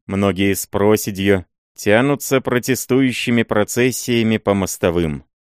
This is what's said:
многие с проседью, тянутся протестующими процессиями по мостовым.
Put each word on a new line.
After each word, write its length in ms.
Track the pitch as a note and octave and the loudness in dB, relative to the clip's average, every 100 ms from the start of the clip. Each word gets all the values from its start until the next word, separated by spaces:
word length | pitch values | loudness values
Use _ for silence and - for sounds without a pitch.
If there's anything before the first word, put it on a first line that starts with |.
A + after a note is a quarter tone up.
| - | -8
многие 480 | G2 G2+ F#2 G2 | -2 0 0 0
с 120 | F#2 - | -2 -4
проседью, 800 | G#2 G2+ G#2+ - F#2+ G2 G2 - _ _ | 0 2 2 0 -4 0 0 -2 _ _
тянутся 680 | - G#2 G#2+ C#3 C#3+ - C3+ | -6 0 2 2 -2 -2 -2
протестующими 1000 | A#2+ A#2+ A2+ B2 - C3 C3+ A#2 - A#2 | 0 -2 -2 -4 0 0 0 -2 -2 0
процессиями 960 | A2+ G#2+ G2+ - B2+ B2 - A#2 A2 A2 | 2 0 0 0 0 0 -2 0 2 0
по 180 | - | 0
мостовым. 680 | G2+ F#2 - F#2+ E2+ E2 C#2+ - _ | 0 0 -2 0 0 -2 -4 -12 _